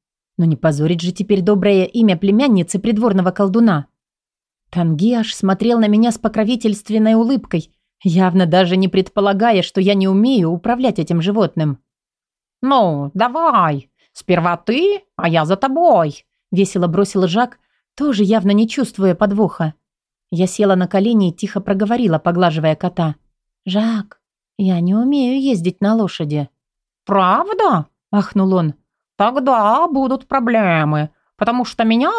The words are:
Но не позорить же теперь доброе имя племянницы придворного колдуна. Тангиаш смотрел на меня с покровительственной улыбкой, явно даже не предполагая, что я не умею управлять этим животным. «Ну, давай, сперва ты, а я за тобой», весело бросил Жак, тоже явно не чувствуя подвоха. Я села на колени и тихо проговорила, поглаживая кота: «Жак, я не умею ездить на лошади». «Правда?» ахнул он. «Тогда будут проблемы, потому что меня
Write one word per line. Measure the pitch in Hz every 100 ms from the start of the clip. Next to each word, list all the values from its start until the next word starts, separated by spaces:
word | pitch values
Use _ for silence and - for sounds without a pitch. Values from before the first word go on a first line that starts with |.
| _ _ _ -
Но | 165
не | 151
позорить | 160 143 160 170
же | 175
теперь | 180 196 196
доброе | 180 202 202 190
имя | 185 240 220 175
племянницы | 196 214 285 196 165 196
придворного | 220 214 233 190 180
колдуна. | 180 196 226 233 151 135 _ _ _ _ _ _ _ _
Тангиаш | 180 170 151 220 240 220 -
смотрел | 190 190 233 233
на | 214
меня | 208 233
с | 226
покровительственной | 220 220 220 240 220 202 - 220 220 226
улыбкой, | 233 269 - 165 - _ _ _
явно | 190 175 185 185 175
даже | 180 175 185
не | 190
предполагая, | 190 185 208 202 196 233 196
что | 170 190
я | 190 202
не | 190
умею | 190 240 254 165
управлять | 175 226 240 254 175
этим | 156 170
животным. | 175 214 180 - 151 127 _ _ _ _ _ _ _ -
«Ну, | 262 269 185 143 143
давай, | 190 240 285 330 226 165 139 - _ _
сперва | - - 170 170 170
ты, | - 254 392 403 _ -
а | 170
я | 165 156
за | 190
тобой», | 269 285 339 202 156 - _ _ -
весело | 185 190 190 175
бросил | 170 196 196 180
Жак, | 208 247 - _ _ _ -
тоже | 294 208
явно | 196 220 190
не | 208 226
чувствуя | 277 240 - 190
подвоха. | 180 208 202 202 - 156 - _ _ _ _ -
Я | 170 185
села | - 202 185
на | 180
колени | 196 214 220 180
и |
тихо | 170 202 196
проговорила, | 202 196 208 240 220 160
поглаживая | 175 175 180 156 156 151
кота: | 180 - 156 - _ _ _ _ 190
«Жак, | 202 226 220 202 - _ _ _ -
я | 190 175
не | 175 214
умею | 254 285 247 269
ездить | 269 196 175 -
на | 202 226
лошади». | 185 - 151 147 139 _ _ _ _ _
«Правда?» | - 202 180 226 381 440 392 180 - _ -
ахнул | 202 196 196 190
он. | 185 156 - _ _ _ -
«Тогда | 214 269 269 233 208 262 349
будут | 269 262 269 -
проблемы, | 269 240 226 190 165 151 151 151 _ _ -
потому | 220 247 240
что | -
меня | 220 233 311